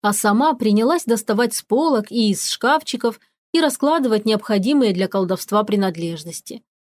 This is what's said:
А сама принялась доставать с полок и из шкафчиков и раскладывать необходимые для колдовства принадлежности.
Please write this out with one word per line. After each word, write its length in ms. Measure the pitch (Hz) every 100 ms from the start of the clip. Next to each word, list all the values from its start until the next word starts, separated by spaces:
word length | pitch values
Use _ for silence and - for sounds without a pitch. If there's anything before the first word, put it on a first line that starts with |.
А 120 | 208
сама 400 | 202 - 208 302 262
принялась 500 | 214 208 233 339 -
доставать 480 | 226 - 214 240
с 80 | -
полок 500 | - 233 320 254 208
и 200 | 233 214
из 180 | 190 -
шкафчиков 680 | - 185 208 - 247 233 220 _ _ _
и 80 | 330
раскладывать 640 | 311 - 277 330 262 214 214
необходимые 680 | 214 - 208 196 285 233
для 140 | 180 190
колдовства 560 | 196 185 185 - 208
принадлежности. 1000 | 208 202 190 165 165 165 160 160 - 165 _ _ _